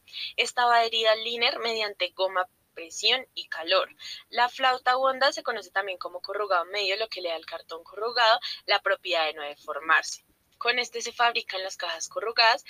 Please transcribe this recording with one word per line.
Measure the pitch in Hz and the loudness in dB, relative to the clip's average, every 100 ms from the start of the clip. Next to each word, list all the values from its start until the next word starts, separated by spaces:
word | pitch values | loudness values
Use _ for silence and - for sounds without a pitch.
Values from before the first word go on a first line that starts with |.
| _ - - - | _ -12 -10 -2
Esta | 233 - 240 | -2 2 4
va | 233 | 6
adherida | 233 226 220 | 4 2 2
al | 220 226 | 2 0
liner | 233 240 240 | 0 0 0
mediante | 233 220 208 202 180 | -2 -2 -4 -4 -6
goma, | - 190 185 185 _ _ | 0 0 0 -4 _ _
presión | - 165 - 214 254 247 | -16 -14 -2 0 0 -2
y | - - | -16 -12
calor. | - 170 190 - - - - - | -10 0 0 0 -8 -16 -16 -8
La | 220 247 | 0 0
flauta | - 262 254 254 254 | 2 0 2 2 2
honda | 269 262 269 | 2 4 2
se | 302 | 0
conoce | - 226 - | -6 -6 -4
también | 196 196 180 | -4 -4 -8
como | 170 175 | -10 -12
corrugado | - 208 202 180 | -8 -6 0 0
medio, | 165 208 196 196 | 0 -2 -2 -2
lo | 220 | -4
que | 185 | -4
le | 170 | -6
da | 160 | -6
al | 160 | -8
cartón | 165 - 165 | -14 -12 -16
corrugado | - 190 226 240 226 247 - - - | -14 -6 -4 2 4 4 0 -10 0
la | 202 | 0
propiedad | 196 190 185 170 156 | 2 -2 0 0 0
de | |
no | 160 | -2
deformarse. | 147 147 - 147 160 156 - - _ _ _ - | -10 -12 -8 -8 2 2 2 -12 _ _ _ -4
Con | 233 247 | 0 0
este | 233 240 | -2 -6
se | 233 | -8
fabrican | - 233 233 - 190 | 0 2 2 -4 -6
las | 190 - | -6 -8
cajas | 170 165 - | -8 -8 -8
corrugadas, | 185 208 240 226 254 - | -6 -4 4 4 4 -2